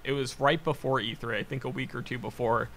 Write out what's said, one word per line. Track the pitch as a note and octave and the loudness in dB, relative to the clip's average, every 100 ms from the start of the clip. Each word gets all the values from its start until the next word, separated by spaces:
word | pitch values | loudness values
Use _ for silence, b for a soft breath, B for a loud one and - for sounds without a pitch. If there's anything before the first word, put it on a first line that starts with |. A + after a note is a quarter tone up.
it | C3 | -2
was | C#3 B2+ - | 0 0 2
right | C#3 D#3+ | 4 4
before | D#3+ C#3+ C3 C3 | 0 0 2 2
E | G#2+ | 2
three, | - A#2 G#2+ | -4 -2 -2
I | |
think | - C3+ | -2 -4
a | C3 | -4
week | B2+ B2+ | -4 -4
or | B2+ | -6
two | B2 B2 | -6 -6
before, | G#2+ - A#2 A#2 A#2 | -6 0 2 4 2